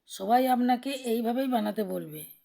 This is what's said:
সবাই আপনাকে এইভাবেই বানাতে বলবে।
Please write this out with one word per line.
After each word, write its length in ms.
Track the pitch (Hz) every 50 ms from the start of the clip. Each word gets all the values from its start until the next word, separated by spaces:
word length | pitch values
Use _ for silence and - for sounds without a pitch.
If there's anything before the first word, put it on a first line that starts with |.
| _ -
সবাই 320 | - - 190 202 233 247 262 262
আপনাকে 420 | 254 240 247 247 247 240 - 269 277 262 262
এইভাবেই 440 | 240 226 240 226 226 240 262 269 262
বানাতে 360 | 254 226 208 208 202 220 202
বলবে। 380 | 185 185 180 165 156 151 156 151 - - _ _